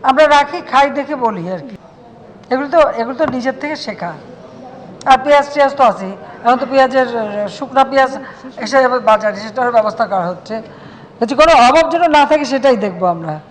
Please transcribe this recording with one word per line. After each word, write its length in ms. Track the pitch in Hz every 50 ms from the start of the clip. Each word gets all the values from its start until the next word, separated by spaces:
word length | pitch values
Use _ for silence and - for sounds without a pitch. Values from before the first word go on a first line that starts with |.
| 302
আমরা 240 | 269 277 285 311
রাখি, 340 | 294 294 285 285 285 330 349
খাই 280 | - - - 262 277 285
দেখে 260 | - 285 277 - 302
বলি 360 | 262 254 226 208 180 165 180
আর 80 | 185 170
কি। 180 | 143 247 208 - - - - - - - - - - - - - - -
এগুলো 180 | - 262 285
তো, 220 | 277 302 330 294 -
এগুলো 260 | - 233 226 240 269
তো 100 | 247 311
নিজের 280 | 285 240 254 226 269 262 262
থেকে 140 | 294 294 311
শেখা। 360 | 277 - - 190 - 180 170 160 143 - - - - - - - - - - - - - - - - -
আর 120 | 277 269 254 262
পেঁয়াজ 300 | 294 285 285 277 285 -
টিয়াজ 220 | 294 277 269 277
তো 80 | 285 262
আছেই, 280 | 226 185 180 196 190 196 - - - - - -
এখন 140 | 233 254
তো 80 | 240 269
পেঁয়াজের, 520 | 240 269 269 262 262 269 262 254 240 233
আহ, 300 | 233 220 208 202 208 208
শুকনা 360 | 196 - - 277 - 254 269 269
পেঁয়াজ 340 | - 269 269 262 262 269 269 262 - - - - 262 -
এসে 240 | - 226 208 254 269
যাবে 180 | 262 247 247 247
বাজারে, 360 | 208 220 220 208 214 208 196
সেটার 360 | 196 214 220 - 254 247 247
ব্যবস্থা 360 | 240 226 214 214 - - 226
করা 180 | 190 196 190 170
হচ্ছে। 340 | 175 180 170 - - 214 220 220 - - - - - - - - - - -
যদি 140 | 233 220 269
কোনো 160 | 247 311 330
অভাব 380 | 320 262 240 247 277 330 330 320
যেন 220 | 320 339 349 330
না 140 | 294 294 285
থাকে 200 | 285 302 302 294
সেটাই 320 | 240 269 269 220 277 254
দেখবো 280 | 208 208 202 175 175 185
আমরা 340 | 180 170 165 165 160 151 151 - -